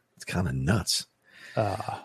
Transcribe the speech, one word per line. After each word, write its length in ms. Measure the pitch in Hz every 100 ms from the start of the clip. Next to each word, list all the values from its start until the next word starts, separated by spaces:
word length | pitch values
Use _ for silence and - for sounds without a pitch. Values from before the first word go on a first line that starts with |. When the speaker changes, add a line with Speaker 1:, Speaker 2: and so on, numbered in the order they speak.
| _ -
Speaker 1:
It's 80 |
kinda 280 | - 90 90
nuts. 540 | - - 107 85 - - _ _ - - -
Speaker 2:
Uh, 420 | 104 95 - -